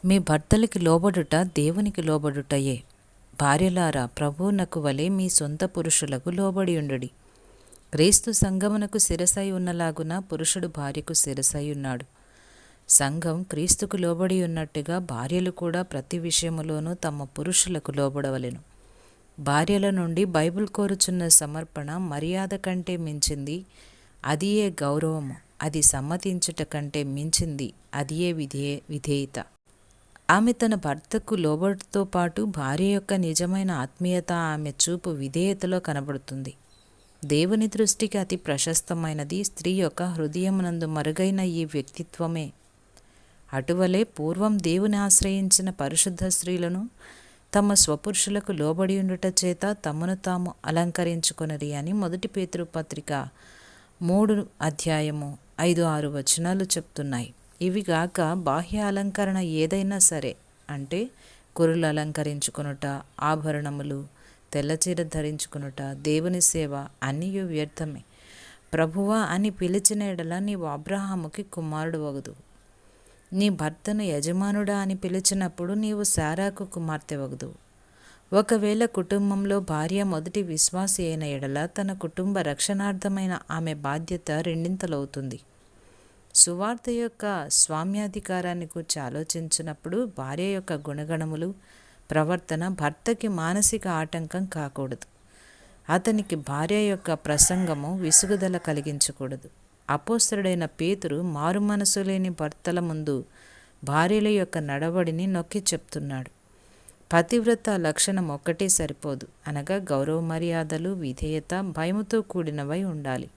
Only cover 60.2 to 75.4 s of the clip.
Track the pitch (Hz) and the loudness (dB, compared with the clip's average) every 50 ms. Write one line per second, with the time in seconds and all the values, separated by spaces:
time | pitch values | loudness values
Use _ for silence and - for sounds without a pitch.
60.2 | 139 123 - - - _ _ _ - - 143 139 139 135 165 185 226 262 - - | -4 -4 -6 -8 -16 _ _ _ -12 -8 -8 -8 -6 -4 -4 -4 -4 -6 -10 -20
61.2 | - - - - - _ - - 170 160 165 170 165 156 151 151 151 156 151 - | -20 -20 -20 -20 -20 _ 0 2 4 4 4 4 2 2 0 0 -2 -2 -4 -4
62.2 | 151 147 147 143 - - - - 147 143 139 139 - 143 139 139 - - _ - | -4 -2 -2 -4 -4 -4 -4 -4 -6 -6 -6 -6 -6 -6 -6 -6 -10 -14 _ -2
63.2 | 143 151 160 156 147 156 147 147 147 143 143 143 139 143 139 139 143 139 _ - | 0 0 0 0 0 -2 -2 -2 -2 -4 -6 -6 -6 -6 -6 -6 -8 -12 _ -20
64.2 | - - - _ - _ - 143 143 147 160 160 - 180 175 160 170 156 - 156 | -20 -20 -20 _ -18 _ -4 -2 0 0 0 0 0 0 0 -2 -2 -4 -4 -4
65.2 | 151 151 151 151 - - - 147 143 139 135 - 139 135 139 139 143 151 151 156 | -4 -4 -4 -6 -8 -8 -8 -8 -8 -8 -8 -8 -8 -8 -8 -4 0 2 2 2
66.2 | 165 180 180 180 - - - 165 156 143 139 139 139 - - _ - 135 139 151 | 2 0 2 4 2 2 2 2 -2 -2 -4 -6 -8 -10 -8 _ -2 -2 -2 -2
67.2 | 175 190 190 196 190 175 160 151 151 151 - - 165 156 143 123 120 _ - - | -2 -2 -2 -4 -4 -2 -2 -2 -2 -4 -4 -6 -6 -6 -6 -10 -14 _ -20 -20
68.2 | - - - - - - - - _ - - 156 160 160 160 190 196 202 214 220 | -20 -20 -20 -20 -20 -20 -20 -20 _ -4 2 2 2 2 2 0 0 2 2 2
69.2 | 214 - 170 185 202 214 190 - 185 175 185 202 196 - 214 208 208 202 185 170 | 2 2 2 0 0 0 0 0 0 0 0 2 2 0 0 0 -2 -2 -4 -4
70.2 | 165 165 170 185 196 208 208 185 165 156 143 143 151 - 190 196 196 196 190 180 | -4 -4 -4 -4 -4 -4 -4 -4 -4 -6 -6 -8 -6 -6 -4 -4 -4 -4 -4 -6
71.2 | 165 156 - - 202 196 - 175 165 156 151 151 156 165 165 156 151 147 139 139 | -6 -6 -8 -10 -12 -10 -8 -8 -6 -4 -4 -4 -4 -4 -4 -4 -6 -6 -6 -8
72.2 | 135 139 - - - - - - _ _ - _ _ - _ - _ - - - | -10 -12 -16 -18 -20 -20 -20 -20 _ _ -20 _ _ -20 _ -20 _ -20 -20 -20
73.2 | _ _ 185 190 202 208 190 160 156 156 160 - _ 208 208 214 214 185 151 143 | _ _ 0 2 2 2 2 2 -2 -4 -4 -4 _ -4 -2 0 0 0 0 0
74.2 | 143 165 175 185 196 202 208 208 208 196 202 202 196 190 190 185 - 180 180 190 | 0 0 0 0 0 0 0 0 0 0 0 0 0 -2 -4 -4 -4 -2 -2 2
75.2 | 190 - 196 190 | 2 2 2 2